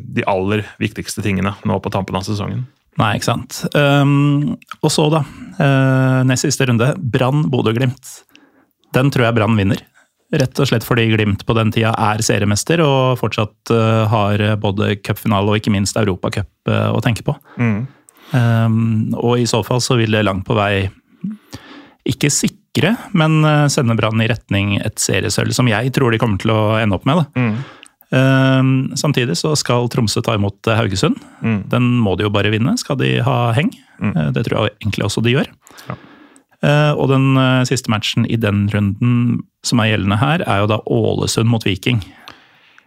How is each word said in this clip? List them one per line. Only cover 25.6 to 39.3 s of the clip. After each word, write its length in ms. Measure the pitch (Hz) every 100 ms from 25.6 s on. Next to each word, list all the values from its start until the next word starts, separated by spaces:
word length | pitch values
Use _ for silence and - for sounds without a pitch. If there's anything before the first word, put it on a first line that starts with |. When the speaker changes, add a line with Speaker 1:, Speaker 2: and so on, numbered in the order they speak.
| 127
Speaker 2:
jeg 260 | 104 131
tror 180 | 131 127
de 60 | 113
kommer 200 | 120 98
til 120 | 113
å 300 | 110 107 110
ende 140 | 113
opp 120 | 92 -
med, 100 | 170
da. 240 | 147 -
Speaker 1:
Mm. 160 | 120 110 135 - - _ -
Speaker 2:
Ehm, 760 | 131 135 135 131 131 131 131 131
samtidig 420 | 147 160 135 123 165
så 200 | 160 147
skal 320 | - 123 120
Tromsø 340 | - 107 -
ta 120 | 107
imot, 320 | 110 101 - -
eh, 100 | 110
Haugesund. 400 | 113 95 156 285 - -
Speaker 1:
Mm. 260 | 113 104 95
Speaker 2:
Den 140 | 117 123 123
må 160 | 107 92
de 80 |
jo 60 | 104
bare 200 | 104 101
vinne, 260 | 107 127 247
skal 180 | - 139
de 220 | 131 127
ha 320 | 120 123 120
heng. 180 | 113 190 - - -
Speaker 1:
Mm. 160 | 107 165
Speaker 2:
Eh, 140 | 73
det 140 | 123 113
tror 180 | - 107
jeg 80 | -
egentlig 240 | 104 -
også 180 | 104 -
de 120 | 117
gjør. 120 | 127 - - _ - -
Speaker 1:
Ja. 60 | - - - - _ _ -
Speaker 2:
Eh, 300 | 143 147 151
og 140 | 147 139
den, 280 | 135 135 135
eh, 280 | 131 131
siste 240 | 123 127 -
matchen 360 | 107 - - 113
i 60 | 117
den 320 | 107 101 101
runden 720 | 104 101 98 120 120 120